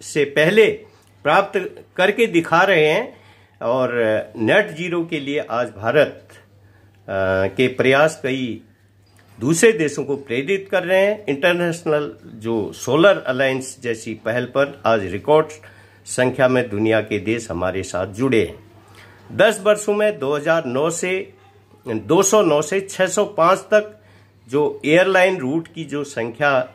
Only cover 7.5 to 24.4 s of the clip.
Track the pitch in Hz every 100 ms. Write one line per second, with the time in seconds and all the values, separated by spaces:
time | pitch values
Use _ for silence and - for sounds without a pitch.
7.5 | - 127 127 127 135 156 - 131 131 123
8.5 | 107 - _ _ _ _ _ _ - 123
9.5 | 165 226 165 147 - 135 139 - 120 139
10.5 | 196 196 185 175 190 196 208 - 139 151
11.5 | 175 175 165 160 151 147 - - 113 113
12.5 | 113 92 - - 147 196 165 127 131 135
13.5 | 131 131 - 120 110 117 107 113 123 123
14.5 | 135 139 - 113 113 92 101 143 156 156
15.5 | - - - - _ - - 127 127 131
16.5 | 127 113 101 110 110 107 104 95 117 113
17.5 | 85 92 95 90 98 98 98 135 117 90
18.5 | - - - - - - - - 110 214
19.5 | 190 202 208 208 202 214 - 143 147 156
20.5 | 165 131 127 160 165 180 185 - - _
21.5 | _ _ - 123 110 101 170 190 220 180
22.5 | 147 156 196 190 - 185 208 202 - 170
23.5 | 190 - 214 208 - _ - _ _